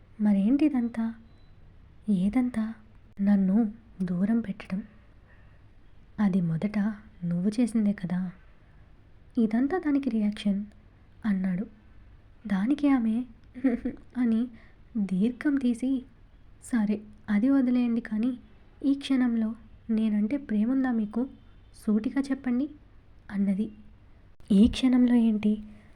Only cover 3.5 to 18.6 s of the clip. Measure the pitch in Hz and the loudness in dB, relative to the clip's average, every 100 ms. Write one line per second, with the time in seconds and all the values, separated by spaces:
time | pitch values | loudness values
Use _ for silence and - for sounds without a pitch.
3.5 | 208 214 - - - 180 175 202 233 214 | 2 0 -4 -14 -6 -4 -2 0 0 -2
4.5 | - - 185 226 - - - - - - | -8 -8 -8 -8 -18 -20 -20 -20 -20 -20
5.5 | - - - - - - - 202 185 170 | -20 -20 -20 -20 -20 -12 -2 0 2 0
6.5 | 160 208 208 202 208 - - 175 175 190 | -2 -4 -2 -4 -6 -14 -8 -4 -2 -2
7.5 | 214 233 226 202 202 170 180 185 - - | -2 -2 0 0 -2 -4 -4 -6 -10 -20
8.5 | - - - - - - - - - 220 | -20 -20 -20 -20 -20 -20 -20 -8 -2 0
9.5 | 226 277 370 302 277 269 226 208 208 208 | 0 0 -2 0 0 0 -2 -2 -2 -2
10.5 | 196 208 - - - - - 220 190 190 | -2 -6 -14 -20 -20 -20 -8 -2 -2 -2
11.5 | 180 226 - - - - - - - 214 | -4 -6 -14 -20 -20 -20 -20 -20 -12 -4
12.5 | 190 214 294 285 269 226 226 247 - - | -2 0 0 2 2 0 -2 -6 -14 -20
13.5 | 254 254 233 254 - - 240 240 220 240 | -4 -2 -2 -4 -10 -10 -2 0 0 -2
14.5 | - - - - 226 190 185 220 247 302 | -8 -20 -20 -8 -4 -2 0 0 0 -2
15.5 | 277 247 233 262 262 - - - - - | 0 0 -2 -2 -4 -6 -20 -20 -20 -20
16.5 | - - 233 208 214 - - - 208 254 | -20 -4 -2 0 -2 -6 -14 -2 0 4
17.5 | 277 247 247 240 233 226 214 247 247 - | 4 2 2 0 -2 -2 -2 -2 -4 -12
18.5 | - | -20